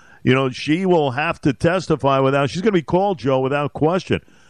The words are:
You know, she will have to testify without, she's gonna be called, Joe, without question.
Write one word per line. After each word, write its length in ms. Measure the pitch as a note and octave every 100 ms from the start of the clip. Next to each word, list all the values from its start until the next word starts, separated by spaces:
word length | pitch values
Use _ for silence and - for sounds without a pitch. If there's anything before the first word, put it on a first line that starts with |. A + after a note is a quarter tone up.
| - -
You 100 | B2+
know, 160 | C3 C3
she 360 | - C#3 E3
will 260 | F#3+ E3+ C#3
have 300 | B2 E3 -
to 120 | D3+
testify 640 | - E3 F#3 - C3+ C#3 C3+
without, 300 | C3+ C#3 C#3
she's 120 | E3+
gonna 100 | G#3+
be 100 | F3+
called, 380 | - F3+ G3+ D#3
Joe, 200 | B2+ C3
without 340 | C3 C#3+ D3
question. 480 | - D3+ F#3 - F2+ _ _